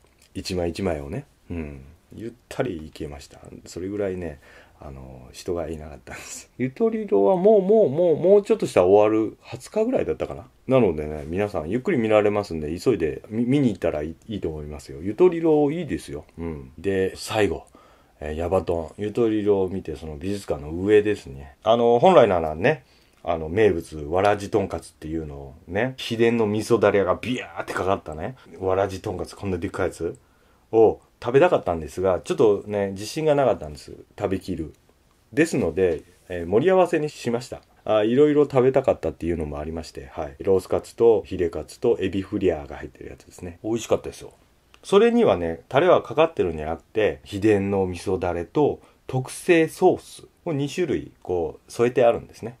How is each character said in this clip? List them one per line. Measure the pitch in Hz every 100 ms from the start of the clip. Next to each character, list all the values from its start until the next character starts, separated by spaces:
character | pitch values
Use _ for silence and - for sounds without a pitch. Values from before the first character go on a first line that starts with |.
| _ _ _
一 | - 87 92
枚 | 87
一 | 82
枚 | 95 76
を | 69
ね。 | 110 - _ _
う |
ん。 | 87 73 71 67 - _
ゆ | - 113
っ | 120 _
た | -
り | 131 82 78
い |
け | - 78
ま | 71
し | -
た。 | - - - -
そ | 85
れ | 92
ぐ | 101
ら | 101
い | 90
ね、 | 87 73 - - _ _
あ | 76
の、 | 67 64 64 64
人 | - -
が | 85 78
い | 80
な | 78
か | 69
っ |
た | -
ん | -
で |
す。 | - - - -
ゆ | 131
と | - 226
り | 220 208
ろ | 196
は | 196 185
も | 196 214
う、 |
も | 185 220 175
う、 |
も | 143 180
う、 | 143
も | 165 208
う |
ち | 202
ょ | 220
っ |
と | 156
し |
た | 104
ら | 90
終 | 101 107 110
わ |
る、 | 110 -
二 | - -
十 | -
日 | 214 226
ぐ |
ら | 262
い | -
だ |
っ | 78
た | 80
か | 71
な。 | - _ -
な | 131
の | 107 78
で | 76
ね、 | 76 71
皆 | 87 104
さ | 92
ん | 78
ゆ | 117
っ |
く | 160
り | 147
見 | 110
ら | 107
れ | 104
ま | 104
す | 98
ん | 80
で、 | 76 87
急 | 135
い | 101
で | 78 67 -
見-、 | 107 120
見 | 147
に | 127
行 | 95
っ |
た | 90
ら | 76
い | 78
い、 | 82 -
い | 101
い |
と | 87
思 | 76
い | 76
ま | 73
す | -
よ。 | 69
ゆ | 92
と | 110 180
り | 165
ろ | 160 151 143
い | 165
い | 156
で | 78
す | -
よ。 | 71 - -
う | 82
ん。 | 73 67 73
で、 | 92 95 95 -
最 | - 110 98
後。 | 78 - _ _ _ _ _
え | 76
ー、 | 78
ヤ | 87
バ | 92
ト | 85 85 78 -
ン。 |
ゆ | 104
と | 107 113
り | 107
ろ | 101 98
を | 92
見 | 92
て、 | 82 71
そ | 78
の | 73
美 | 92
術 | 101 -
館 | 85
の | 73
上 | 82 98 107
で | 101 101
す | -
ね。 | 67 69 _
あ | - 117
の、 | 120 120
本 | 180 175
来 | 113
な | 90
ら | 80 78
ね、 | 117 156 _ _ _ _
あ | - 85
の、 | 78
名 | 92 104
物、 | 85 - 76
わ | 73 90
ら | 101 101
じ | 98
と | 107
ん | 95
か | 85
つ | -
っ |
て | _ 78
い | 80
う | 78
の | 69
を | 69 73 -
ね、 | 95 123 131
秘 | - 113
伝 | 117 117
の | 107
味 | 107
噌 | 107 117
だ | 101
れ | 98
が | 90 90
ビ | 110 123
ヤ | - 87
ー |
っ | -
て |
か | - 92
か | 95
っ |
た | 80
ね、 | 78 101 127 - -
わ | 92 95
ら | 101
じ | 95
と | 107
ん | 92
か | -
つ、 | -
こ | 101
ん |
な | 90
で | 92
っ |
か | -
い | 90
や |
つ | - 82 - _ _ _ _ _
を | 110 107 - _ _ 120
食 |
べ | 135
た | 180
か | 147
っ |
た | -
ん | 85
で | 73
す | -
が、 | 95 87
ち | -
ょ | 175
っ |
と | 113 101 104
ね、 | 104 98
自 | 98 107
信 | 156 156
が |
な | 143 127
か |
っ | 95
た | 82
ん |
で | 73
す。 | - - - -
食 | 101
べ | 95
き | - 82
る。 | 76 - _ _ _ _ _
で | 113 165
す | 135
の | 87
で、 | 78 92 73 - _ -
え | 90
ー、 | 85
盛 | 104 175
り |
合 | 185
わ | 175
せ | 160
に | 151
し | - 123
ま | 117
し | 123
た。 | - _ _
あ、 | - 107
い | 110
ろ | 123 151
い |
ろ | 147
食 | 143 135
べ | 127
た | 135
か | 127
っ | 90
た | 80
っ |
て | 78 82
い |
う | 82
の | 76
も | 71
あ | 78
り |
ま | 82
し | 80
て、 | - 69
は | - 76
い。 | 69
ロ | 98 95
ー |
ス | -
カ | 90
ツ | - -
と | 117 107
ヒ | - 87
レ | 85
カ | 80 76
ツ | -
と | 120 117
エ | 95
ビ | 95
フ | 92 104
リ | 92
ア | 78 71
が | 71
入 | 69
っ |
て | -
る | -
や | 64
つ | -
で |
す | -
ね。 | 90 87
美 | 110
味 | 113
し | -
か | 92
っ |
た | -
で |
す | -
よ。 | - _ _ _ _ _
そ | - 196
れ | 233
に | 233 208
は | 92
ね、 | 85 82 _
タ | 135
レ | 175
は | 127
か | -
か | 117 160
っ | -
て |
る | 90
ん | 80
じ |
ゃ | 78
な | 82
く |
て、 | _ 110 101 73
秘 | - 101
伝 | 107 104 98
の | 98 92
味 | 87
噌 | - 92
だ | 90
れ | 87 85
と | 151 135 - - _ -
特 | 127 127
製 | - - 170 160
ソ | - 185 127
ー |
ス。 | - - - _
こ | 170
れ | 143
二 | 143
種 | 156 175
類、 | 90 69 _
こ | - 90 80 - _
う、 |
添 | - 120
え |
て | 123 117
あ |
る | 110
ん | -
で | -
す |
ね。 | 110 127